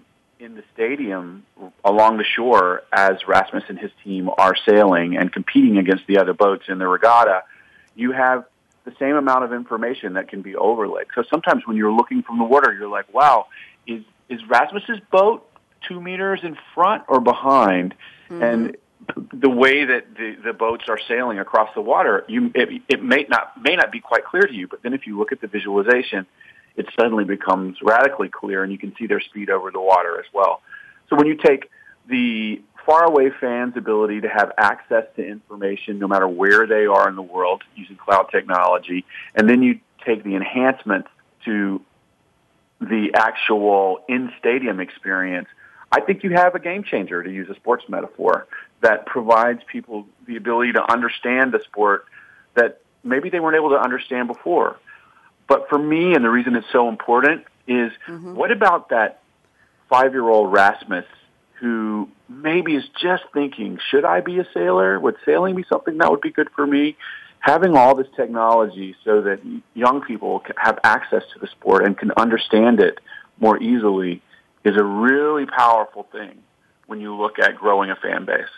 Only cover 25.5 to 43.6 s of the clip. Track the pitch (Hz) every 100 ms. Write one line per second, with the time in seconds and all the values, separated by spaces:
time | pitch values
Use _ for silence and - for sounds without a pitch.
25.5 | 104 98 101 101 123 127 101 95 _ -
26.5 | _ _ - 101 - 117 110 95 98 95
27.5 | 95 95 90 104 113 139 139 - - 104
28.5 | 95 95 98 101 - 110 101 - 104 98
29.5 | 95 92 95 92 92 87 87 90 98 92
30.5 | 90 _ - - _ _ 147 151 151 160
31.5 | 139 - _ _ _ - 127 120 110 110
32.5 | 104 - - - 156 170 147 135 139 127
33.5 | 120 123 123 110 107 107 107 104 104 101
34.5 | - 104 - - 117 113 - 92 107 -
35.5 | 104 98 101 - 101 98 98 95 87 98
36.5 | 104 110 107 104 98 98 95 92 90 90
37.5 | 98 - - 92 95 - 98 95 98 92
38.5 | 90 90 90 - 90 - - - - 110
39.5 | 123 127 117 _ _ - 107 101 98 95
40.5 | 127 131 131 107 95 - _ _ _ -
41.5 | 104 98 95 - _ _ _ _ _ _
42.5 | _ _ _ 101 110 104 - 110 - -
43.5 | 110